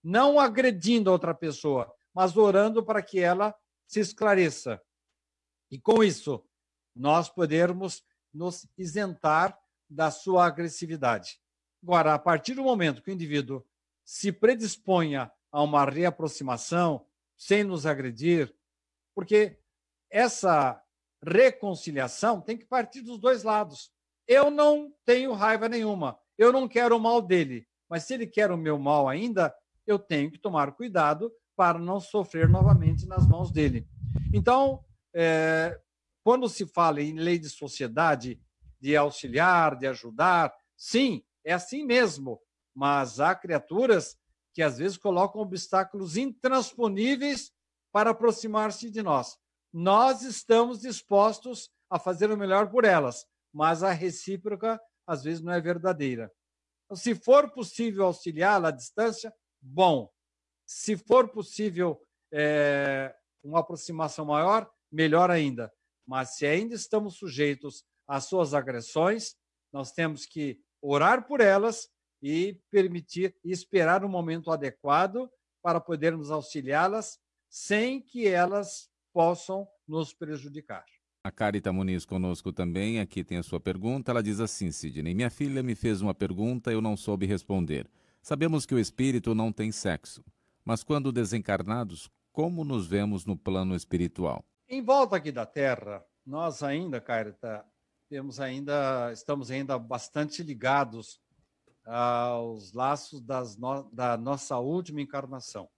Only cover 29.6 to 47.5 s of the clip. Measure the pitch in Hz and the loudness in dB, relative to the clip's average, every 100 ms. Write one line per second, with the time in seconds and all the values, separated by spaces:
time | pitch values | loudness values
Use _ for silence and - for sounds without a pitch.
29.6 | _ _ - 202 202 151 147 - 208 160 | _ _ -2 -2 0 -2 -2 -4 -2 0
30.6 | 139 - 240 180 147 156 226 - _ - | -2 -4 -2 2 2 0 -4 -10 _ 2
31.6 | 175 170 170 196 170 208 175 165 165 185 | 2 2 -2 -6 -2 -4 -4 2 4 6
32.6 | - - 156 - 185 185 - 165 - 156 | 8 6 6 0 -4 4 4 4 0 0
33.6 | 147 120 - - - - - 202 214 254 | 0 0 -8 -12 -8 -6 0 2 4 4
34.6 | 269 262 - _ _ 170 165 160 160 160 | 4 -2 -12 _ _ 0 2 2 2 0
35.6 | 165 165 _ _ _ _ 220 254 240 - | -2 -6 _ _ _ _ 2 4 2 -4
36.6 | 190 - 165 147 147 160 165 175 151 - | -4 2 2 2 -4 -2 0 0 -4 -12
37.6 | 143 - 127 120 165 139 123 - _ _ | -12 -8 -4 2 2 2 -4 -12 _ _
38.6 | - _ 135 147 143 - 131 123 180 175 | -20 _ 0 2 2 -2 -6 2 4 4
39.6 | 156 131 135 123 120 113 175 175 156 - | 2 0 -6 -6 -12 0 2 4 0 -4
40.6 | _ _ - 233 269 - _ _ 156 175 | _ _ -2 0 2 -2 _ _ -4 -4
41.6 | - 269 285 240 220 143 135 110 _ _ | -4 -8 2 2 2 -2 -10 -12 _ _
42.6 | _ 131 139 143 127 110 156 185 180 151 | _ -2 0 2 -2 0 0 0 -2 -4
43.6 | - 185 254 190 - - _ _ _ - | -2 0 4 4 2 -18 _ _ _ -2
44.6 | 156 120 180 190 202 180 196 208 208 180 | -2 0 -6 -4 -2 0 0 -2 -8 -8
45.6 | - 190 190 202 185 170 269 220 254 262 | 0 0 0 -6 -6 -4 -4 -2 0 0
46.6 | 220 - 226 196 240 269 285 277 - | -2 -2 -2 0 0 0 -2 -4 -10